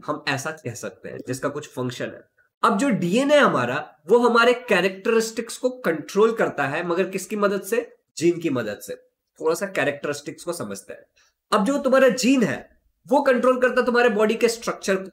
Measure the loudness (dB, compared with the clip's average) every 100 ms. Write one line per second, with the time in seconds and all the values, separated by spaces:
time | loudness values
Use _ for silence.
0 | -10 -8 -4 -4 -6 -10 -12 -10 -12 -12
1 | -16 -14 -10 -6 -6 -8 -12 -8 -8 -6
2 | -10 -12 -20 _ _ _ 0 2 0 0
3 | 0 2 4 6 6 2 0 -2 -6 _
4 | 2 4 6 4 4 2 2 2 2 -2
5 | 0 0 0 -4 -10 -4 -4 -4 -4 -4
6 | -4 2 2 2 -2 -2 -4 -2 -2 -2
7 | -2 -4 -6 -2 0 -2 -4 -4 -4 _
8 | _ -2 0 0 -2 -2 -4 -8 -12 -16
9 | _ _ _ -6 -2 -2 -4 -2 -2 -4
10 | -6 -8 -10 -12 -10 -8 -8 -12 -14 -20
11 | _ _ _ _ -2 0 2 0 2 4
12 | 4 4 2 2 2 -2 -10 _ _ _
13 | 0 2 4 2 2 2 2 2 0 4
14 | 2 4 0 2 0 0 -6 -6 -2 -2
15 | -4